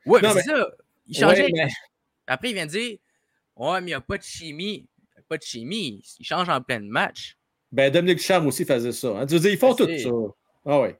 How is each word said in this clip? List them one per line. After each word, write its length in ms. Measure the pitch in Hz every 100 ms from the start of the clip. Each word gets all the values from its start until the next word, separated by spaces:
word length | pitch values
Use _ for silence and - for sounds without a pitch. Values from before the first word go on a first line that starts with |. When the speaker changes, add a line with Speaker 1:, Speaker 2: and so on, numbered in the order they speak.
| 139
Speaker 1:
Ouais, 160 | 220
Speaker 2:
Non, 100 | 214
Speaker 1:
mais... 60 | 196
c'est 100 | 233
Speaker 2:
mais 40 | 294
Speaker 1:
ça. 80 | 190 - _ _ -
Il 80 | -
changeait. 240 | 208 190
Speaker 2:
Ouais, 80 | 185
mais 140 | 165 143 - - _ _ _ -
Speaker 1:
Après, 220 | 131 240
il 60 |
vient 100 | 196
dire, 320 | 156 190 233 202 _ _ _ _ _ -
ouais, 240 | 131 185
mais 40 | 180
il 20 |
n'y 40 |
a 60 | 139
pas 160 | - 196
de 60 |
chimie. 680 | - - 165 147 202 180 - _
Il 200 | _ _
n'y 40 |
a 40 | -
pas 80 | 160
de 60 |
chimie. 580 | - 120 120 220 151 101 - -
Il 40 |
change 240 | 120 160 175
en 120 | 135
plein 180 | 127 117
de 60 | 101
match. 500 | 131 196 - - _ _ _ -
Speaker 2:
Ben, 180 | 120 139
Dominique 280 | 160 175 175
Ducharme 280 | - 185 147
aussi 180 | - 175
faisait 260 | 127 120
ça, 160 | 117 127
hein. 180 | 101 139
Tu 80 |
veux 60 | 170
dire, 100 | 190
ils 80 | 196
font 140 | 262
Speaker 1:
Je 40 | 240
Speaker 2:
tout 40 | -
Speaker 1:
sais. 80 | 160
Speaker 2:
ça. 120 | 123 117 104 - _ _ 143
Ah 140 | 143
ouais. 140 | 107